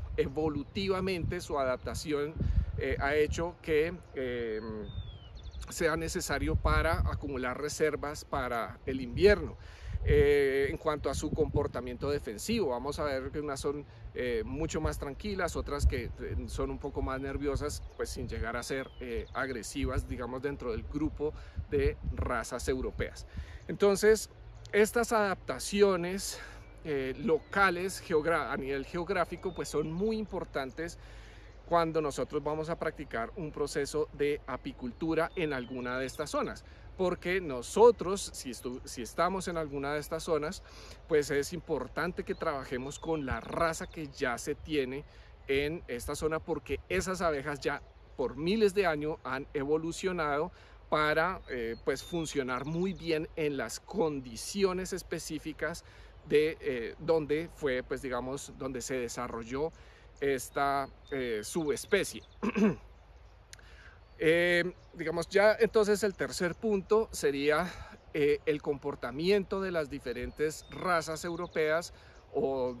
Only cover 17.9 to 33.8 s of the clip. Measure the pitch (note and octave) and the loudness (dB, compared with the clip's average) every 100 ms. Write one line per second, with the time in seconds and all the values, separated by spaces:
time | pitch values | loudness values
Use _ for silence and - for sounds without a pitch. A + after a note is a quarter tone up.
17.9 | - A#2 - A#2 A2+ A2+ A#2+ - C3+ C3 | -6 -6 -6 -6 -4 -4 -4 -4 -4 -6
18.9 | - C3 A2+ G#2+ A#2+ C3 A#2+ F#2+ C#3+ C3 | -8 -6 -6 -4 -4 -4 -4 -6 -2 0
19.9 | C3 - B2 A#2+ B2+ C#3+ C3+ B2 A2+ - | 0 -2 -4 -4 -4 -4 -4 -4 -4 -4
20.9 | D3 D3+ - D3+ - - - - D3 C#3+ | -2 -2 0 -4 -4 -8 -8 -2 2 2
21.9 | D3+ - - - A#2+ A2+ B2 - C3 A2+ | 2 -2 -2 0 -2 -2 -4 -2 0 -2
22.9 | - A2+ - - - - - - E3 G3+ | -2 -4 -6 -12 -10 -10 -10 -8 4 6
23.9 | G3 G#3+ A3 - - - - - G3+ G#3+ | 8 6 6 2 -14 -18 -16 0 4 4
24.9 | A#3+ A3+ A3+ G3+ F3 - C3 - G3+ G3+ | 4 2 2 2 0 -4 -6 0 6 6
25.9 | F3+ F3 G3 - - - - - - E3 | 6 0 -4 -6 -8 -12 -14 -16 -10 -2
26.9 | C#3 C3 B2+ A3 - - G3 F#3+ F3 F#3+ | -2 -2 0 2 2 2 4 4 4 -2
27.9 | - - D#3 D#3 E3 A2+ C#3 C3+ C#3 C3+ | -6 0 2 4 2 2 -2 -2 -4 -4
28.9 | F3 E3+ F#3 D#3+ E3+ F#3+ D#3 C#3+ D3+ D#3 | -4 -2 0 0 -4 -6 -4 -2 -2 -2
29.9 | E3+ G#3+ A3 G#3 F#3 D#3+ D3 C3 D#3 E3+ | 0 0 -2 -4 -6 -4 -4 -4 -6 -8
30.9 | - - - - - - - - E3+ E3 | -8 -16 -16 -18 -18 -20 -16 2 4 4
31.9 | D#3+ D3 C3+ B2 D3 D3 D#3 D#3 D#3+ D#3+ | 2 0 -2 -2 -2 0 -2 -2 -2 -4
32.9 | D#3 C#3+ A#2+ A2+ A2 D3+ D3 C#3+ D3 | -4 -6 -4 -4 -6 -6 -2 -2 0